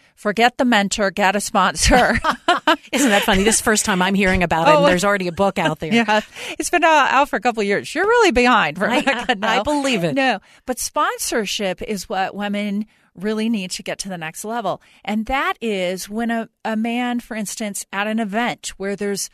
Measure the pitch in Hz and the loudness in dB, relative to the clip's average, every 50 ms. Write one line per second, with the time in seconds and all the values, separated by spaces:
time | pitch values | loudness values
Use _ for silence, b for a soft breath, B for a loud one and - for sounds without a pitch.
0 | b b b b - 208 196 - 226 247 - - 277 247 233 208 202 190 - - | b b b b -4 -4 0 2 2 2 2 2 0 2 4 2 2 0 -2 -2
1 | 214 190 175 - 202 190 190 208 - - - 208 180 196 - - - - 294 254 | -2 -2 0 0 2 2 2 0 -2 -2 0 2 2 2 0 2 2 4 6 6
2 | 233 - 240 220 - 320 277 - - - 349 262 - - 320 294 - - - 247 | 6 4 2 0 0 -2 -4 -2 0 0 0 0 2 0 0 0 0 -4 -2 0
3 | 285 254 202 202 - - - 185 196 214 214 - - 247 214 208 - - 202 185 | 2 4 4 4 4 4 2 4 4 4 2 2 2 2 2 2 2 0 0 0
4 | 185 190 196 190 208 185 185 190 180 165 170 160 165 190 202 196 190 190 180 180 | 2 2 2 2 2 2 2 2 2 2 2 4 4 6 6 6 6 4 4 4
5 | 180 202 202 196 185 175 165 151 196 196 185 - 170 156 156 - - 160 185 233 | 2 2 0 0 0 -4 -2 0 0 0 2 0 0 -2 -2 -2 -4 0 2 2
6 | 233 214 214 214 220 B B B B B 339 B 320 - - 349 330 330 320 302 | 2 2 2 0 0 B B B B B -8 B -6 -2 0 2 4 6 6 6
7 | 262 - - 262 285 277 - 233 - 247 226 226 208 202 202 165 113 - - 285 | 4 4 4 2 2 2 0 -2 -2 -2 -2 0 -2 -2 -2 -2 -2 -4 -4 -2
8 | 370 415 466 494 453 370 240 247 247 247 247 214 185 156 156 180 202 226 240 285 | 0 2 4 4 4 4 4 4 4 4 4 4 2 0 -2 -2 -2 0 0 0
9 | - 269 269 247 240 - 247 190 208 226 220 233 - 277 302 294 277 277 254 202 | 0 0 -2 -2 -2 -4 -4 -2 0 -2 0 0 0 0 0 0 0 0 0 0
10 | 175 165 143 269 269 262 226 185 b b b b b - 254 - - - - 302 | 0 -2 0 0 0 0 -2 -2 b b b b b -8 -8 -6 -6 -6 -2 -2
11 | 302 359 480 480 - - 349 247 208 190 - - 208 190 180 - - - 214 190 | -2 -2 -2 -4 -6 -4 -2 -2 -2 -2 -4 -4 -4 -4 -4 -6 -6 -8 -8 -8
12 | 180 - 208 190 190 175 - 196 208 202 202 202 208 208 196 208 214 b b b | -8 -6 -4 -4 -4 -4 -4 -6 -6 -4 -4 -4 -4 -4 -4 -4 -6 b b b
13 | b b b - 175 214 220 214 220 226 233 214 185 185 - - 190 - 175 - | b b b -8 -6 -4 -4 -2 -2 -2 -2 -2 -4 -6 -10 -10 -8 -8 -8 -8
14 | - 196 185 170 160 156 160 - - 208 226 240 226 190 151 - b b b b | -8 -10 -10 -10 -10 -10 -12 -10 -10 -8 -6 -4 -4 -4 -4 -6 b b b b
15 | b - 208 220 220 220 262 269 302 359 392 - - 226 208 190 185 175 185 185 | b -4 -2 -2 -2 -2 -2 -2 -2 -2 -4 -4 -4 -4 -2 -2 -2 -2 -4 -6
16 | - 196 202 220 233 226 233 226 226 - _ _ - 214 220 220 220 233 233 240 | -8 -8 -6 -4 -4 -2 -2 -4 -4 -8 _ _ -6 -4 -4 -2 -2 -2 -2 -2
17 | 247 247 240 240 - - 226 220 214 190 - - 226 208 202 - - - - 196 | -2 -2 -4 -4 -6 -6 -8 -8 -6 -6 -6 -8 -8 -8 -8 -8 -10 -8 -4 -4
18 | 202 214 220 220 233 202 185 220 240 226 147 - - - - - 190 196 202 185 | -2 -2 -2 -2 -2 -2 -2 -2 -2 -2 -4 -6 -8 -14 -10 -6 -6 -4 -4 -4
19 | 208 202 202 190 - - | -2 -4 -4 -4 -6 -8